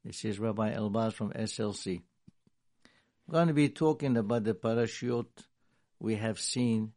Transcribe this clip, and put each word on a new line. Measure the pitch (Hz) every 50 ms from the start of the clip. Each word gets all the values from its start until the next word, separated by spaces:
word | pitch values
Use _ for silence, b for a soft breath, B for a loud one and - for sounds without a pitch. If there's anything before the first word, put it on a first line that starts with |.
| -
This | 107 104 - -
is | 110 101 98
Rabbi | 110 113 101 107 110 107
Elbaz | - - 107 104 98 113 113 110 107
from | - 110 101 -
S | - 110 104 - -
L | 110 104
C. | 98 - - 98 92 87 - _ _ _ _ - _ _ _ _ _ _ _ _ _ _ b b b b b b b b _
I'm | -
gonna | 156 160 170 165
be | 151 147 147 139
talking | - - 156 156 151 - 143 135 123
about | 117 107 101 120 120 104
the | 113 107
parashiot | - - 113 113 117 117 110 - - 120 120 120 120 117 - _ - - _ _ _ _ _ _ _ _ _ _ _
we | - 110 110
have | 104 113 113 104 -
seen | - - - 123 123 120 113 110 110 110 -